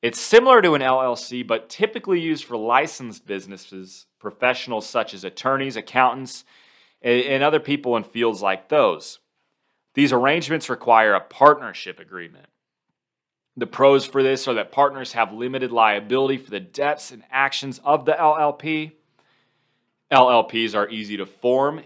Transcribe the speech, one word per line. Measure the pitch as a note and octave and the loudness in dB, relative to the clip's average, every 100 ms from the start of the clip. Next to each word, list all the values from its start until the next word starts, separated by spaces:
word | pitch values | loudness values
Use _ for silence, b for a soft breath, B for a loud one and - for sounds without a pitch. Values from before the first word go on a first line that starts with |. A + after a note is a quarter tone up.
It's | A#2+ - | -6 -6
similar | - A3 B3+ B3 | 6 6 8 6
to | F#3 | 6
an | D3 | 2
L | C3 C3 | 2 0
L | C3 A#2+ | 0 -4
C, | - B2 | -6 -10
but | A#2 A2 - | -4 -4 -4
typically | - G#3 A3 F#3+ F3+ | -6 -4 -4 -4 -2
used | E3 D3+ | -2 -6
for | - A#2 | -6 -8
licensed | A2 B2 D#3 - B2 G2+ _ | 0 0 0 -8 -14 -16 _
businesses | G2 F#2 F#2+ - F#2+ F#2 - _ _ | -12 -10 -20 -18 -18 -18 -20 _ _
professionals | G#2+ - B2 B2 - A2+ - | -16 -4 -2 -2 -6 -8 -4
such | A#2+ A2 | -6 -6
as | G2 | -10
attorneys, | F#2 - C3 C3+ C3+ A2+ | -14 -6 -4 -2 -4 -8
accountants, | G#2 B2+ B2+ B2+ C3 - b b b b b b | -6 2 2 0 -12 -16 b b b b b b
a-, | A#2+ B2 C3 | -2 0 0
and | C3+ | 0
other | C#3+ D3+ | 2 0
people | - C#3+ C3 A#2 | -2 -4 -2 -4
in | |
fields | G2 A#2 A#2 G2+ | -4 -2 -2 0
like | G2 F#2+ _ | -2 -4 _
those. | D3+ A2 D#2+ - - _ _ _ _ _ _ _ | 2 2 0 -8 -20 _ _ _ _ _ _ _
These | - C#3+ | 0 2
arrangements | B2+ C3 D#3+ D3+ D#3+ - | 2 2 0 -2 -6 -6
require | A#2+ - A2+ A2 | -4 4 4 6
a | G2 | 2
partnership | - - C#3+ D3 A#2+ F2+ - F2+ | -2 4 4 4 -4 -14 -16 -16
agreement. | E2+ F#2 E2+ F2+ _ _ _ _ _ _ _ _ _ _ _ - | -18 -18 -18 -20 _ _ _ _ _ _ _ _ _ _ _ -10
The | A#2 | -10
pros | - C3+ C#3 C3+ | 4 4 4 2
for | C3+ | -2
this | C3+ C3 C3+ | 0 0 -2
are | |
that | A#2 G2+ | -4 -4
partners | - C#3 C3+ B2+ | 2 0 0 -10
have | A#2 G#2+ | -4 -4
limited | G#2+ B2 C3 B2+ | -4 -8 -6 -4
liability | A#2 A2 G#2 G#2 B2+ C3+ C3+ | 2 2 2 -2 -2 0 -2
for | - | -6
the | G2+ | -12
debts | F#2 - C#3+ D3 - | -10 -4 -4 -4 -8
and | B2 _ | -18 _
actions | C3 C#3 - C#3 B2+ | -2 -2 -4 -10 -8
of | C#3+ D3+ C3 | 0 0 0
the | D#3 | 2
L | D#3+ D#3 | 2 2
L | D3 | 0
P. | D3 D#3+ D#3 D#3 _ _ _ _ _ _ _ _ _ _ _ _ | -2 -6 -6 -8 _ _ _ _ _ _ _ _ _ _ _ _
L | C3+ B2+ | 4 6
L | A#2+ | 4
Ps | A2 A2+ A2+ | 2 -2 -2
are | G#2 G#2 | -2 -4
easy | A2 G#2 G#2 | -6 -10 -10
to | F#2+ | -10
form | - B2 B2+ C#3 D#3 | -6 -2 0 0 -4